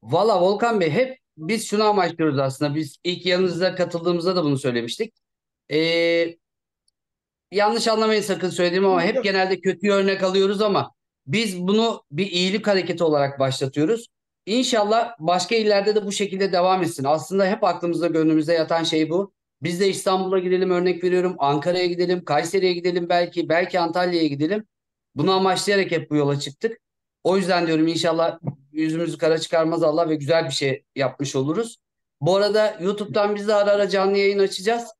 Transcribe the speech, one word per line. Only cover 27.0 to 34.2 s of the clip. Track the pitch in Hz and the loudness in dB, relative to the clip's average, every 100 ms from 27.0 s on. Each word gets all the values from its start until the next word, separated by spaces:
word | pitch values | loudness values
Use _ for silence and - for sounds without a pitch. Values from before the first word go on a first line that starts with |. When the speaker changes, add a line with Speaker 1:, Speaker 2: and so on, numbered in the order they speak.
| _ _ | _ _
Speaker 1:
O | - 190 | 0 0
yüzden | 180 180 170 | 2 0 2
diyorum | 160 160 | 2 2
inşallah | 160 170 165 165 - 160 143 _ | 0 0 0 0 -2 -10 -12 _
yüzümüzü | 151 156 160 165 151 | -4 -2 -2 -4 -2
kara | 160 160 | 0 0
çıkarmaz | 160 170 160 165 | 0 0 0 0
Allah | 160 156 170 | 0 2 0
ve | 151 | -2
güzel | 143 165 139 | 0 0 0
bir | |
şey | 139 139 131 _ - | -2 -2 -4 _ -4
yapmış | 135 - 139 139 | -4 -2 -4 -2
oluruz. | 135 175 226 - _ _ _ _ | -2 -2 -4 -8 _ _ _ _
Bu | 147 190 | 0 2
arada | 202 208 214 - | 2 2 0 0
YouTube'dan | 175 208 202 226 208 208 | -4 -4 -4 -2 0 -2
biz | 202 | 0
de | |
ara | 208 202 | 2 4
ara | 202 202 | 2 2
canlı | 190 190 | 2 2
yayın | 196 | 2